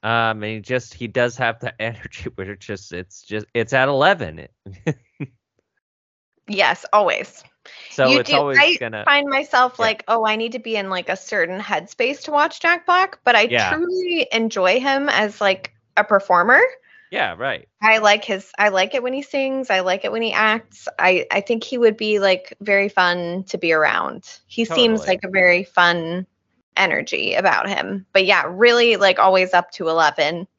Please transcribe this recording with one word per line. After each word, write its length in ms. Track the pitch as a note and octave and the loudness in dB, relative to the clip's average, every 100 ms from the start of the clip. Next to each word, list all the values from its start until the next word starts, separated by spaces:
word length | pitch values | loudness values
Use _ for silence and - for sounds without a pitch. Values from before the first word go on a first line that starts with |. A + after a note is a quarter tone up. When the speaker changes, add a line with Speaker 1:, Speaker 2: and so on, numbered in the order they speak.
Speaker 1:
Um, 400 | G#2+ A#2 A2+ A2 | 0 0 0 -2
and 0 | |
he 160 | G#2+ A2 | -8 -10
just, 340 | G2+ B2+ A#2+ | -6 -6 -6
he 140 | - A#2+ | -12 -6
does 280 | B2 A#2+ A#2+ | -2 -2 -2
have 200 | A#2 A#2 | -4 -4
the 160 | B2 - | -12 -8
<laughs> 60 | |
energy, 480 | A2 A2 - - - - | -10 -10 -16 -14 -14 -12
which 120 | F#2+ | -12
is 100 | G2 | -12
just, 320 | - G2+ - | -12 -12 -10
it's 300 | F2 F#2 - | -14 -14 -20
just, 240 | _ G#2+ G#2 | _ -10 -6
it's 180 | A#2 A#2 | -6 -2
at 160 | C3+ C3+ | 0 0
eleven. 580 | C#3 D#3 G3 F#2+ D#2 C2+ _ - F#2 - | 2 2 2 -4 -12 -20 _ -20 -8 -6
<laughs> 400 | D3 _ _ C#3 _ _ _ _ _ _ _ _ _ _ _ - | -6 _ _ -16 _ _ _ _ _ _ _ _ _ _ _ -10
Speaker 2:
Yes, 360 | G#3 E3+ E3+ - | 0 0 0 0
always. 500 | G#3 F#3+ - - - _ _ - - - | 2 2 -2 -6 -14 _ _ -20 -20 -16
Speaker 1:
So 160 | - C3 | 0 2
Speaker 2:
You 120 | C#3 | 4
Speaker 1:
it's 100 | - | 2
Speaker 2:
do, 60 | C#3 | 0
Speaker 1:
always 220 | C#3+ C#3 | 2 4
Speaker 2:
I 160 | D4 F4 | 4 2
Speaker 1:
gonna 280 | A3+ D#3 | -4 -4
Speaker 2:
find 240 | G#2 C#4+ C#4+ | 0 0 0
myself 480 | C4+ C#4 C4 B3+ B3 | -4 0 2 2 0
Speaker 1:
Yeah. 60 | |
Speaker 2:
like, 200 | A3+ A3 - | -2 -2 -2
"Oh, 180 | A3+ | 0
I 120 | A3 A3 | 0 -2
need 160 | A3+ | -4
to 80 | A#3 | -8
be 160 | A#3 A3 | -6 -6
in, 120 | F#3+ | -4
like, 180 | F#3 F3 | -6 -4
a 80 | F#3+ | -8
certain 420 | - G#3 E3 F#3 | -4 -4 -2 -4
headspace 640 | G#3 F3+ F3+ - A#3+ C#4 | -6 -6 -6 -4 -4 -4
to 60 | - | -4
watch 300 | D4 D#4 - | 0 0 0
Jack 260 | E4 F4 - | -2 -2 2
Black," 320 | F4+ F#4+ - | 0 0 -2
but 100 | - | 2
I 80 | A#3 | 2
Speaker 1:
Yeah. 300 | G#3 A#2+ G2 | 2 0 0
Speaker 2:
truly 560 | D#4 F4 F#4 F4+ E4+ - | -2 -2 -4 -4 -4 -2
enjoy 480 | A3+ A3+ A3 F#3 A3+ | -2 -2 0 0 2
him 300 | C4+ C4+ C#4+ | 0 -2 0
as, 320 | - G#3+ - | 0 -2 -2
like, 320 | G3+ F#3+ - _ _ - | -2 -2 -6 _ _ -2
a 80 | |
performer. 560 | G3+ G3+ - F3+ F#3 C#4 B4+ - _ - _ | 2 2 4 2 6 4 4 -2 _ -20 _
Speaker 1:
Yeah, 240 | G3+ B2+ E2+ | -4 -4 -4
right. 320 | C3 G2+ _ _ | -6 -6 _ _
Speaker 2:
I 160 | G#3+ A3 | 2 4
like 260 | G#3+ G#3 | 4 2
his, 280 | G#3 F#3+ G3 - | 0 -6 -8 0
I 100 | G#3 | 2
like 260 | F#3+ F#3+ | 2 0
it 80 | C4+ | -2
when 100 | B3 | -4
he 100 | C4 | -6
sings. 480 | C#4+ C#4+ C4+ C4+ B3+ | -6 -4 -2 -4 -2
I 100 | F#3+ | -2
like 240 | F#3 F#3 | 0 -2
it 80 | - | -4
when 100 | A3 | -4
he 100 | A3+ | -4
acts. 540 | - G#3+ A3 - - - - | 0 0 0 -6 -16 -14 0
I, 280 | F3 F#3 - | 2 2 0
I 80 | - | -4
think 240 | G3 A3+ | -2 -4
he 140 | A3+ B3+ | -4 2
would 180 | A3+ A3 | 2 2
be, 220 | G#3+ G#3 | -2 0
like, 340 | G3 F#3 - - | 2 0 -4 -14
very 280 | G#3 G3 G3 | -2 0 2
fun 540 | G3 F3+ F3 E3+ F3+ | 2 2 0 -4 -6
to 140 | F#3+ F3+ | -8 -6
be 140 | E3+ | 0
around. 680 | D#3+ D3+ - - - - - _ | 2 2 0 -4 -8 -18 -20 _
He 180 | - | -6
seems 360 | A3+ B3 A#3+ A3 | -2 2 2 2
Speaker 1:
Totally. 140 | G3+ F#3 | -2 -4
Speaker 2:
like 80 | |
a 60 | F#3+ | -2
very 340 | F#3+ F3+ F3 | 2 4 2
fun 600 | F#3 - F3 E3+ E3 F3+ F#3 _ _ _ _ - | 0 2 2 2 -4 -6 -8 _ _ _ _ -2
energy 580 | F#3+ - - - - | 0 0 -4 -6 -4
about 340 | - F#3+ C#3 - | 0 2 0 -2
him. 380 | G3 F#3+ G3 - | -4 -6 -8 -2
But 140 | G3 F#3+ | 0 2
yeah, 180 | F#3+ D3+ | 2 0
really, 480 | F#3 A#3+ A#3+ A#3+ G#3+ | 0 2 4 2 4
like, 220 | G3 F#3 | 2 4
always 340 | F3 F#3+ F#3 | 4 4 2
up 180 | F#3 F3 | 0 -2
to 160 | - E3 | -6 -2
eleven. 580 | E3 D#3 D3 D3+ E3+ F#3 | 2 2 2 -2 -2 -10